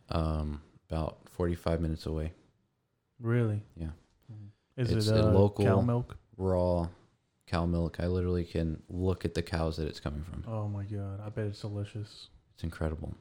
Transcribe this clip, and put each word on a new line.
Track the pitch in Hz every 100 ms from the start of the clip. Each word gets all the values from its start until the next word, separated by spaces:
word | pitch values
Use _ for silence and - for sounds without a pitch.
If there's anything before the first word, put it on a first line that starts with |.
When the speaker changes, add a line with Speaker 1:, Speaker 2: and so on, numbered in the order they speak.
| -
Speaker 1:
um, | 85 80 78 78 73 - - _
about | 82 78 - -
forty-five | - 87 85 85 82
minutes | 80 80 80
away. | 78 78 - _ _ _ _ _ _ _ _
Speaker 2:
Really? | 113 120 113 107 - 82
Speaker 1:
Yeah. | 82 80 _ _ -
Speaker 2:
Mm. | 107 104 - _ -
Is | 120
Speaker 1:
It's | 113 107
Speaker 2:
it, | 110
Speaker 1:
a | 107
Speaker 2:
uh, |
Speaker 1:
local | 107 101 - 101
Speaker 2:
cow | 95
milk? | 120 120 123 - _ -
Speaker 1:
raw | 95 92 90 87 85 - _ _ _ _ -
cow | 87 85
milk. | 85 85 -
I | 87
literally | 92 90 90 85
can | 85 82 78 -
look | 90 92 90 -
at |
the | -
cows | 85 85 82 80
that | 78
it's | -
coming | 76 73
from. | 78 - 113
Speaker 2:
Oh | 110 104
my | 101 101
God. | 104 98 98
I | 104
bet | 107 107
it's | 98
delicious. | 107 104 101 107 101 - - - _
Speaker 1:
It's | -
incredible. | 82 - 80 78 78 -